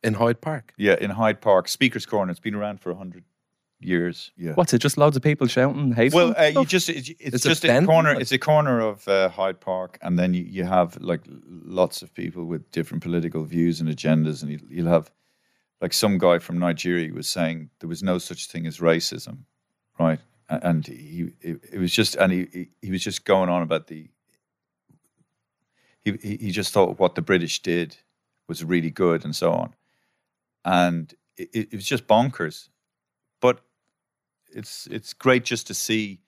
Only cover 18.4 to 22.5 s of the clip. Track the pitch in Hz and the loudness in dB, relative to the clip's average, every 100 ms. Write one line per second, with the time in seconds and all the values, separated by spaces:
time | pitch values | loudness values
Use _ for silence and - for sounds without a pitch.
18.4 | - 87 82 78 85 82 - - - - | -12 -8 -8 0 2 2 0 -8 -14 -18
19.4 | - _ _ _ _ _ 82 80 _ _ | -20 _ _ _ _ _ 0 0 _ _
20.4 | _ - 87 82 - - 76 82 85 - | _ -4 0 -2 -2 -12 -16 -10 -10 -10
21.4 | 85 82 _ 98 87 - 104 - 95 90 | -12 -12 _ -4 -2 0 0 2 2 2
22.4 | 90 | -4